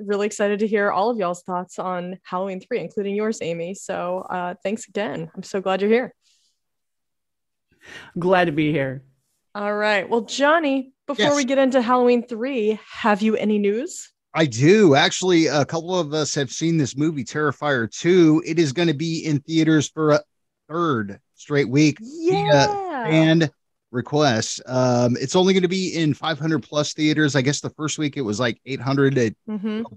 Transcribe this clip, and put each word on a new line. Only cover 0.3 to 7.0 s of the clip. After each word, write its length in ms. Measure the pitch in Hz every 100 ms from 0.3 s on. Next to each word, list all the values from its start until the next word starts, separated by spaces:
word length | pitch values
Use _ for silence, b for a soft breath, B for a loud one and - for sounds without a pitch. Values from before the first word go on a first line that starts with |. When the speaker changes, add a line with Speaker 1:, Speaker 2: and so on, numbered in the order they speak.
| - 202 202
Speaker 1:
to 80 | 214
hear 240 | 208 202
all 180 | 180 226
of 80 | 233
y'all's 260 | 175 175
thoughts 360 | - 180 180 -
on 400 | 185 180 180 190
Halloween 360 | - 185 196 185
three, 220 | - 226
including 340 | 156 - 196
yours, 260 | 202 220 220
Amy. 320 | 165 170 170
So, 520 | 196 - 180 175 185 -
uh, 260 | 180 180 185
thanks 260 | 196 220 -
again. 420 | 202 240 - 165
I'm 100 | -
so 180 | - 196
glad 180 | 190 190
you're 100 | 208
here. 240 | 233 220 - _ _ _ _ _ _ _ _